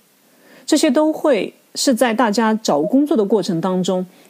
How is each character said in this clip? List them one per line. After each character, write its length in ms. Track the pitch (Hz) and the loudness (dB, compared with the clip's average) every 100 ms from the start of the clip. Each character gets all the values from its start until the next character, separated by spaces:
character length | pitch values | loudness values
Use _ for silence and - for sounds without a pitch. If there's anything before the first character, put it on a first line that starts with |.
| _ _ _ _ _ - - | _ _ _ _ _ -18 -2
这 100 | 302 | 0
些 140 | 311 | 2
都 200 | 269 311 | 2 0
会 440 | 311 311 220 - - _ | 0 0 0 -2 -10 _
是 220 | - 294 226 | -4 -2 2
在 180 | 254 | 0
大 160 | 220 226 | 2 0
家 240 | 208 220 | 0 0
找 280 | 220 - 147 | 0 0 -2
工 220 | 156 262 294 | 0 0 2
作 100 | 285 | 0
的 80 | 202 | 0
过 160 | 220 | 0
程 180 | 180 165 | 0 -2
当 220 | 185 185 | -2 -2
中 240 | 185 185 180 - - | -2 -2 -4 -12 -20